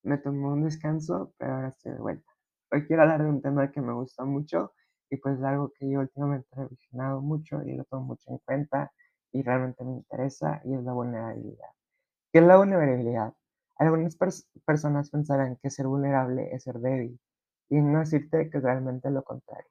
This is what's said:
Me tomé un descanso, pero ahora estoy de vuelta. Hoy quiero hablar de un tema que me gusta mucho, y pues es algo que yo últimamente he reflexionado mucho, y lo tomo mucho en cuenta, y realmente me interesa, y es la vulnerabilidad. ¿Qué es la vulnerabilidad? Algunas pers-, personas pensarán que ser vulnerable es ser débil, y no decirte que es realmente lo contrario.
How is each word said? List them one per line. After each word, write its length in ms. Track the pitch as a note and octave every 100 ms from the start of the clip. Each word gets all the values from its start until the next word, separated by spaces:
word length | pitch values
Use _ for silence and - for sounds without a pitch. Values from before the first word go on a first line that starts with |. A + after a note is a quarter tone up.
Me 120 | - C#3+
tomé 300 | C#3+ C#3 C#3
un 160 | C#3+
descanso, 720 | D#3 D#3 D3+ D#3 D#3 F3 - _
pero 180 | C3+ C3
ahora 120 | C3
estoy 240 | - -
de 60 | -
vuelta. 320 | A2 - _ _ _ _ _
Hoy 160 | D3 D3+
quiero 160 | E3
hablar 180 | D#3 D#3
de 60 | D3+
un 140 | C#3+
tema 300 | C#3 C#3+ C#3
que 80 | D3
me 120 | A#2+
gusta 320 | A#2+ B2+ -
mucho, 480 | C3+ C#3 D3+ E3+ G3 _ _ _ _
y 60 | C3+
pues 220 | C#3 C3
es 60 |
algo 280 | C3+ C#3 C#3 _
que 140 | C3+
yo 100 | C#3
últimamente 460 | C3+ C#3 C#3+ C#3 -
he 80 | C3+
reflexionado 600 | C3 B2+ _ B2 C3+ C3+
mucho, 420 | C#3+ D#3 D#3 -
y 100 | -
lo 100 | C3
tomo 220 | C3+ C3+ C3
mucho 240 | - -
en 80 | B2+
cuenta, 540 | - C3+ D3 C3+ D3 _ _ _ _
y 100 | C3+
realmente 420 | B2+ B2+ B2+ B2
me 100 | B2+
interesa, 680 | B2+ - - C3+ - D3+ D3+
y 100 | B2
es 100 | C3+
la 80 | B2
vulnerabilidad. 760 | B2 A#2+ A#2 A2+ A2+ A2 G#2+ - _ _ _ _ _ _
¿Qué 60 | D#3+
es 60 |
la 140 | E3+ F#3
vulnerabilidad? 760 | G3 F#3 D3 B2 A#2 A#2+ A2 - _ _ _ -
Algunas 400 | D#3 D#3+ E3 -
pers-, 300 | F#3 - _ -
personas 460 | - D3+ D3+ C#3+ C#3+
pensarán 460 | D3+ D3+ C#3 C3 B2
que 120 | C#3
ser 200 | - C3
vulnerable 640 | C#3 C#3 C3+ B2+ C3 -
es 80 | B2+
ser 160 | - A#2+
débil, 420 | B2+ C3 A#2+ B2 _ _ _ _ _
y 120 | D3
no 180 | D3 D3+
decirte 520 | D#3 D3+ C#3+ D#3+ D#3
que 80 | D3
es 40 |
realmente 480 | C3 C3 C3 B2+ C3+
lo 140 | C3+
contrario. 440 | - B2+ - A2 -